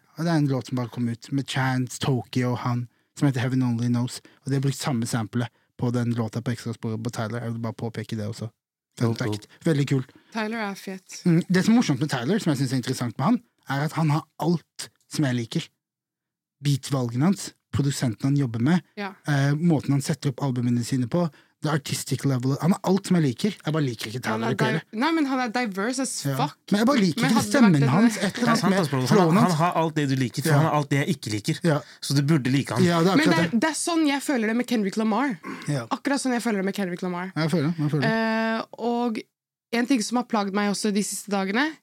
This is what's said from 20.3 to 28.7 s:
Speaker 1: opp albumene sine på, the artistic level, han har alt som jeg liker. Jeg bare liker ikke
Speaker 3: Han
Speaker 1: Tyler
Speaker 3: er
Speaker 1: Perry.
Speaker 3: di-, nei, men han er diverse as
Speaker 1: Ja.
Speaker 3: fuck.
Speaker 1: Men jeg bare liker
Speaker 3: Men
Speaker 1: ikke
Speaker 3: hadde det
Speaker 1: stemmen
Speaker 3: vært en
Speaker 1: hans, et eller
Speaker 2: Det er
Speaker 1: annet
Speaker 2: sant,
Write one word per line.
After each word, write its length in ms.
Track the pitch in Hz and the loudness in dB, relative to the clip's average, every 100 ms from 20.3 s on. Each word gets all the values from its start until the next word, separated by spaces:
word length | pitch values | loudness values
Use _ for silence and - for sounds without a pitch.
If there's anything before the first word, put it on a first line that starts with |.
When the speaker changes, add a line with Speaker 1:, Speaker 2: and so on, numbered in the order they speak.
Speaker 1:
opp 120 | 131 | -2
albumene 420 | 143 127 123 120 | -4 -2 0 0
sine 220 | 117 135 123 | 0 -2 0
på, 200 | 175 170 - _ _ | 0 -2 -4 _ _
the 80 | 156 | -2
artistic 540 | 151 - 131 - 135 139 | -2 -2 -6 -4 -2 0
level, 300 | 127 131 160 | 0 0 0
han 120 | 156 | 0
har 80 | 202 | 0
alt 220 | - 190 - | 2 0 2
som 100 | 180 | 2
jeg 80 | |
liker. 300 | 147 117 214 180 | 2 0 -4 -4
Jeg 80 | - | -4
bare 100 | 156 | 0
liker 280 | 143 113 113 | -2 -4 -8
ikke 140 | 117 123 | -6 -4
Speaker 3:
Han 120 | 220 | -2
Speaker 1:
Tyler 100 | 113 | -2
Speaker 3:
er 40 | |
Speaker 1:
Perry. 260 | - 220 214 - | 0 0 0 -4
Speaker 3:
di-, 60 | 214 | -4
nei, 100 | 294 | 0
men 120 | 330 277 | 0 0
han 140 | 262 | 0
er 80 | 247 | -2
diverse 500 | 247 247 185 214 254 | -2 -4 -2 -4 -2
as 220 | 269 - 143 | -4 -4 -4
Speaker 1:
Ja. 100 | 135 | -2
Speaker 3:
fuck. 200 | 147 - - | -2 -4 -2
Speaker 1:
Men 80 | 202 | 2
jeg 60 | 233 | 4
bare 120 | 285 | 4
liker 200 | 190 151 | 2 2
Speaker 3:
Men 80 | 247 | 2
Speaker 1:
ikke 40 | |
Speaker 3:
hadde 100 | 226 208 | 2 2
det 60 | |
Speaker 1:
stemmen 180 | 285 226 | 4 6
Speaker 3:
vært 100 | 151 | 6
en 60 | 139 | 4
Speaker 1:
hans, 280 | 151 233 208 | 4 4 2
et 60 | |
eller 100 | 202 | -2
Speaker 2:
Det 100 | - | 0
er 40 | 233 | 0
Speaker 1:
annet 120 | 226 | 2
Speaker 2:
sant, 100 | 165 | 2